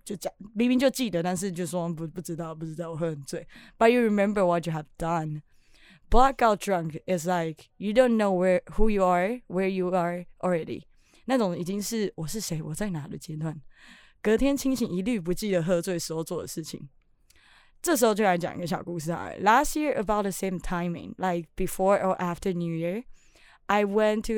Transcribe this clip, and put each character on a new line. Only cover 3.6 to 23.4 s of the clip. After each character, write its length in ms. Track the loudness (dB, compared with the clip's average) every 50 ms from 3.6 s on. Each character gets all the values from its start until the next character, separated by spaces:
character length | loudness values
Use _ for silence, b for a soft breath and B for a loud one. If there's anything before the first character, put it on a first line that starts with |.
| B B B 4
But 120 | 6 6
you 100 | 6 6
remember 440 | 4 4 4 2 2 2 2 2 2
what 220 | 2 2 2 0
you 60 | -2 -4
have 140 | -6 -6 -10 _ -6
done. 440 | -4 -2 -2 -2 -2 -4 -6 -10 b b b b b b b b b b b b _ 6
Blackout 480 | 8 8 8 8 6 4 4 4 4 2
drunk 420 | 0 0 0 0 -2 -4 -8 -8 -4
is 200 | -2 -2 -2 0
like, 400 | 0 0 0 -2 -4 -6 -10 -14 _ _
you 160 | -8 -6 2 4
don't 240 | 6 6 6 6
know 160 | 4 4 2 2
where, 300 | 4 4 4 4 2 0 0 4
who 140 | 6 6 6
you 140 | 6 6 4
are, 360 | 4 4 4 2 0 -2 -6 -8
where 220 | -6 -4 -2 -2 0
you 260 | 0 -2 -2 0 0
are 320 | 0 0 0 -2 -6 -10 -12 -10 -6
already. 420 | -2 -2 0 -2 -2 -4 -8 -10 -12 _ b b b b b b b
那 120 | 0 0 2
种 180 | 2 0 -2
已 60 | -2 -4
经 180 | -4 -4 -4
是 320 | -4 -4 -2 -2 -2 -2 -4
“我 100 | -6 -8
是 140 | -6 -6 -6
谁， 200 | -6 -6 -6 -6
我 140 | -6 -8 -6
在 160 | -6 -6 -4
哪” 160 | -4 -6 -8
的 100 | -10 -12
阶 200 | -12 -12 -12 -8
段。 240 | -6 -6 -6 -6 -8 -12 B B B B B B B B B B _
隔 160 | 0 2 2
天 200 | 4 4 2 2
清 180 | 0 0 -2 0
醒， 140 | 0 -2 -2
一 120 | -2 -2 -2
律 180 | -2 -2 -2
不 120 | -2 -4 -4
记 180 | -4 -2 0 0
得 100 | 0 2
喝 180 | 2 0 0
醉 180 | 0 -2 -4 -4
时 140 | -4 -6 -6
候 100 | -6 -6
做 200 | -6 -6 -8 -8
的 60 | -8
事 140 | -8 -10 -10
情。 260 | -10 -12 -14 -14 -16 _ _ _ _ _ _ _ b b b b b b b b b b _
这 160 | -2 0 2
时 80 | 4 4
候 100 | 4 4
就 80 | 4 4
来 140 | 2 2
讲 200 | 2 0 -4 -6
一 40 | -6
个 60 | -6
小 160 | -4 -4 -6 -6
故 160 | -6 -8 -6
事 120 | -6 -6
啊。 200 | -6 -6 -6 -8 -8 0
Last 360 | 4 4 6 6 4 2 0
year, 180 | -2 -2 0 0
about 260 | 0 -2 0 0 0 -2
the 80 | -2
same 280 | -4 -4 -4 -4 -4 -4
timing, 560 | -4 -4 -4 -2 -2 -4 -4 -6 -10 -12 -8
like, 320 | -4 -2 -2 -2 -2 -4 -8 _
before 440 | -4 -4 -4 -2 0 2 4 4 4
or 160 | 2 0 0 0
after 340 | -2 -4 -4 -4 -4 -4 -2
New 220 | -2 -2 -4 -4
Year, 300 | -4 -4 -4 -4 -6 -8 b b b b b b b